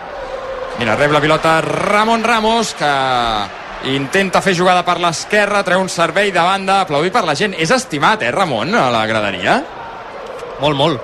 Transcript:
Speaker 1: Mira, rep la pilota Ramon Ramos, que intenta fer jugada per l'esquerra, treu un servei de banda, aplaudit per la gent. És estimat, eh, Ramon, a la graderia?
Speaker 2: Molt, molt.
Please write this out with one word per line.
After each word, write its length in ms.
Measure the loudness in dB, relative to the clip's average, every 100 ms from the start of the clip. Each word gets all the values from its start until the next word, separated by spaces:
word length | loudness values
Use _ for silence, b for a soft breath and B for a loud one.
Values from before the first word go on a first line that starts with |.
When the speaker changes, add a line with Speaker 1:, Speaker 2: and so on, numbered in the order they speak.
| -12 -12 -10 -10 -8 -8 -8 -4
Speaker 1:
Mira, 160 | 0 2
rep 160 | 2
la 100 | 4
pilota 380 | 2 2 2 2
Ramon 600 | 0 -2 0 2 2 2
Ramos, 500 | 2 0 2 0 -2 -2
que 160 | 0 0 2 0 0 -2 -4 -10 -14 -8 -4
intenta 480 | -2 0 0 2 0
fer 160 | 2 2
jugada 260 | 4 4
per 140 | 2 0
l'esquerra, 640 | 0 -2 0 2 2 2
treu 160 | 2 0
un 80 | 0
servei 440 | 0 0 2 2 2
de 80 |
banda, 380 | 2 2 2 2
aplaudit 320 | 2 0 0 0
per 80 |
la 120 | 0 0
gent. 200 | -2 0
És 140 | 0
estimat, 500 | 0 0 0 2 2
eh, 80 | 0
Ramon, 440 | 0 0 0 0 2
a 140 | 2
la 140 | 2 2
graderia? 540 | 0 0 -2 0 0 -2 -12 -14 -14 -14 -14 -12 -12 -12 -4
Speaker 2:
Molt, 160 | -2 2
molt. 260 | 0 0